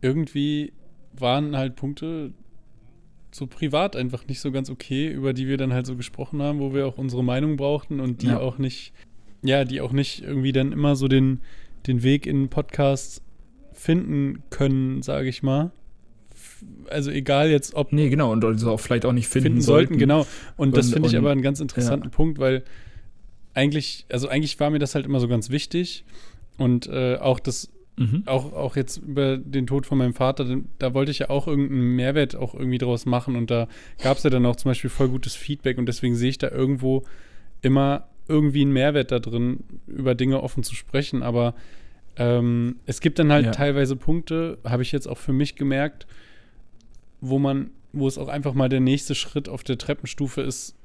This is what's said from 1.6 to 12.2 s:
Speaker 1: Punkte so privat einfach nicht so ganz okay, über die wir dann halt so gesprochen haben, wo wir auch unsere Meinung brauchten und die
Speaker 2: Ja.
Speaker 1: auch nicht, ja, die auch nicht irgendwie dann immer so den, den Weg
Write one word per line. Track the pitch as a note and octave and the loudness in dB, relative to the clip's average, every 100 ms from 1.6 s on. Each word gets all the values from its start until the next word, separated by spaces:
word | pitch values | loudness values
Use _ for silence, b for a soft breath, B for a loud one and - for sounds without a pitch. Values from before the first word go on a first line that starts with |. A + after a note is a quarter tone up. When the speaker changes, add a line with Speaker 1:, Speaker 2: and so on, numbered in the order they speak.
| C3+ B2 | -4 -4
Speaker 1:
Punkte | C3+ C#3+ D#3+ E3 C#3+ A2 - - - - - - - - - | -8 -8 -8 -8 -10 -12 -18 -20 -20 -20 -20 -20 -20 -20 -20
so | - C3 | -12 -12
privat | - D#3 D3 G3 | -6 -2 0 0
einfach | B2+ B2+ B2+ - | -2 -6 -6 -8
nicht | C3+ | -6
so | C#3+ | -4
ganz | C3 C3 | -4 -6
okay, | C3 - C3+ D#3 | -10 -6 -4 -2
über | C#3 C3+ | -2 -2
die | B2+ C3 | -2 -2
wir | C3+ | -2
dann | C3 | 0
halt | B2+ B2 | -2 -2
so | |
gesprochen | B2+ A#2+ - C3+ D3+ | -8 -10 -10 -8 -4
haben, | C#3+ D3 | -2 -2
wo | C#3 | -2
wir | C3+ C3+ | 0 -2
auch | B2 | -2
unsere | C3+ B2 | -4 0
Meinung | B2 B2 D3+ D3 | 0 2 0 0
brauchten | C#3 D3 - C#3+ | 0 -2 -2 -4
und | B2+ A#2+ | -4 -2
die | A#2+ | 0
Speaker 2:
Ja. | A#2+ | 2
Speaker 1:
auch | B2+ B2+ | 0 -2
nicht, | C3+ - - b - - - - | -4 -4 -14 b -20 -20 -18 -6
ja, | C3 C3+ | 2 2
die | C3 C3+ | 2 -2
auch | C3 | -2
nicht | C3 C#3 - | 0 0 -4
irgendwie | - C#3+ C3+ | -4 -2 2
dann | C3+ C3+ | 2 2
immer | C#3+ D3 C#3 | 2 2 4
so | C3+ | 4
den, | C3+ C3+ C3 b b b b - | 6 6 2 b b b b -2
den | B2 | 2
Weg | B2 C#3+ | 4 2